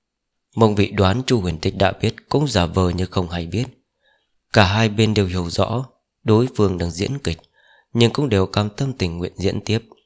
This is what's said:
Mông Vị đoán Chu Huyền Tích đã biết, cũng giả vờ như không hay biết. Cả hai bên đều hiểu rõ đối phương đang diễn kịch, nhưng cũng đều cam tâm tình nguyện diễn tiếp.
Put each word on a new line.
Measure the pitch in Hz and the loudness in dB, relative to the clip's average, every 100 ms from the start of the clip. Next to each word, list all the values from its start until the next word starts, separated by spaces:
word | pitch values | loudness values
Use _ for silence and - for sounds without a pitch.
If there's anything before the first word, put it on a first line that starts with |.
| _ _ _ _ _ - | _ _ _ _ _ 2
Mông | 110 104 | 4 4
Vị | 98 | 2
đoán | 101 95 107 131 | 2 2 2 0
Chu | 123 | 0
Huyền | 90 80 | 0 -2
Tích | 95 98 | -4 0
đã | 95 | 0
biết, | 98 110 - _ | 0 -4 -4 _
cũng | 139 147 | -2 0
giả | 107 85 | 0 0
vờ | 85 90 | 2 0
như | 87 92 | 0 -4
không | - 87 | -4 -4
hay | 87 82 | -6 -6
biết. | 92 131 - _ _ _ _ _ _ _ | -6 -6 -10 _ _ _ _ _ _ _
Cả | - 95 | 2 4
hai | 104 113 | 2 0
bên | 104 110 | 2 2
đều | 107 95 | 2 0
hiểu | 90 85 | -2 -4
rõ | 87 98 117 135 _ _ _ | -2 -2 -2 -8 _ _ _
đối | - 107 127 - | 2 2 2 0
phương | 101 90 | 0 0
đang | 85 | -4
diễn | 80 101 139 | -4 -4 -4
kịch, | - 80 _ _ _ _ _ | -6 -8 _ _ _ _ _
nhưng | 117 117 | 2 2
cũng | 113 143 | 2 0
đều | 101 92 | 2 2
cam | - 104 | 0 -4
tâm | - 139 | -4 -6
tình | 123 92 85 | -4 -6 -4
nguyện | 90 - | -8 -4
diễn | 92 107 | -4 -4
tiếp. | - 110 - _ | -2 -4 -4 _